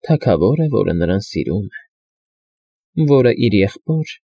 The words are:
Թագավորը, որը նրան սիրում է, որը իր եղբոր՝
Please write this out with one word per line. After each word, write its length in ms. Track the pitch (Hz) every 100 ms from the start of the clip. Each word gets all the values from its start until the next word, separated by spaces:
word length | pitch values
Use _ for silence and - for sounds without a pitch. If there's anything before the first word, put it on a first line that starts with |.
Թագավորը, 640 | - 160 - 85 92 151 160
որը 300 | 117 90 85
նրան 240 | 85 95
սիրում 480 | - - - - 101
է, 160 | - _ _ _ _ _ _ _ _ _ _ _ -
որը 380 | 156 139 123 -
իր 220 | 117 101
եղբոր՝ 560 | 98 - - 160 156 -